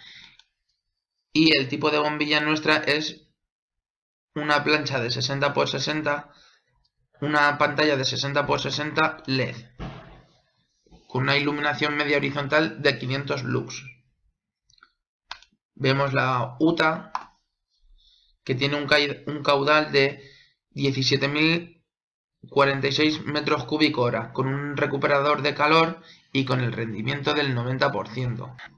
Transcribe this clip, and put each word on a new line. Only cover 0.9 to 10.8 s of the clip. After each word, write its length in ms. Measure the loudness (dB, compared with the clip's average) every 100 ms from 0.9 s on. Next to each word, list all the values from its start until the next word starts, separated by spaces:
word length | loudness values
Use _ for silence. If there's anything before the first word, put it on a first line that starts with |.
| _ _ _ _
y 240 | 4 4 4
el 120 | 2
tipo 240 | -2 0
de 80 | 2
bombilla 400 | 0 0 0 0
nuestra 380 | 2 0 2 2
es 500 | 2 -2 -4 -10 _ _ _ _ _ _ _ _ _ _ _
una 300 | -6 0 2
plancha 340 | 4 2 0 -2
de 140 | -2
sesenta 420 | -2 -4 0 0
por 140 | 2 0
sesenta, 640 | -2 -4 -2 -2 -4 -6 -20 _ _ _ _ _ _ _ -8
una 380 | 0 4 4 4
pantalla 380 | 0 2 2 2
de 80 |
sesenta 400 | 0 -2 -2 0
por 160 | 0 0
sesenta 600 | -2 -4 -4 0 0 -2 -4
led, 280 | -2 -2 -6 -16 -12 -12 -12 -18 -20 _ _ _ _ _ _